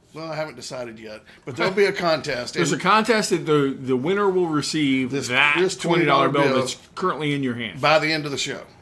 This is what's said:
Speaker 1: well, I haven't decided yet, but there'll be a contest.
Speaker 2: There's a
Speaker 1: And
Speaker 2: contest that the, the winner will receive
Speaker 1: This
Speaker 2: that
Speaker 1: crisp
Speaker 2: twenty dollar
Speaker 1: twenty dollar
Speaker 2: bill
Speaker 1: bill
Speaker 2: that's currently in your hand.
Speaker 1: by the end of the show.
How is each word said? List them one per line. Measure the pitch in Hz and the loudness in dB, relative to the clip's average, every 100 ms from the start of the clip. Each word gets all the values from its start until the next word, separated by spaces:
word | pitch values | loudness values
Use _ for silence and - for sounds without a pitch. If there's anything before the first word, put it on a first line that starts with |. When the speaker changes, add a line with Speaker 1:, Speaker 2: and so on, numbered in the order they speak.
| _ | _
Speaker 1:
well, | 147 160 | -14 -10
I | |
haven't | 151 156 123 | -8 -8 -10
decided | - 131 120 110 | -12 -10 -10 -12
yet, | 107 110 - - | -16 -18 -20 -18
but | - 120 | -12 -2
there'll | 214 | 0
be | 196 | 2
a | 196 | 2
contest. | 185 175 151 135 123 123 | 2 0 0 -2 -6 -4
Speaker 2:
There's | 180 160 | -2 0
a | 139 | 0
Speaker 1:
And | |
Speaker 2:
contest | 185 214 220 220 - | 4 4 4 0 2
that | 170 | -2
the, | 147 151 139 135 | 2 2 2 -2
the | 127 127 | -2 0
winner | 147 202 202 | 0 2 2
will | 185 175 | 2 0
receive | 151 143 156 139 131 123 | 0 -2 0 2 2 0
Speaker 1:
This | 139 117 | -4 0
Speaker 2:
that | 127 147 151 | 2 4 4
Speaker 1:
crisp | 185 - | 0 0
Speaker 2:
twenty | 165 170 147 | 0 2 4
dollar | 139 135 | 4 4
Speaker 1:
twenty | 143 | 2
dollar | 139 | 2
Speaker 2:
bill | |
Speaker 1:
bill | 131 123 | 2 -2
Speaker 2:
that's | - - | -8 -14
currently | - 185 139 147 | -6 -4 -2 -4
in | 143 | -2
your | 131 120 | -2 -4
hand. | 110 90 | -8 -2
Speaker 1:
by | 147 156 | 2 2
the | 151 | 2
end | 160 | -2
of | 147 | -4
the | 135 | -6
show. | 139 120 - - | -6 -8 -14 -18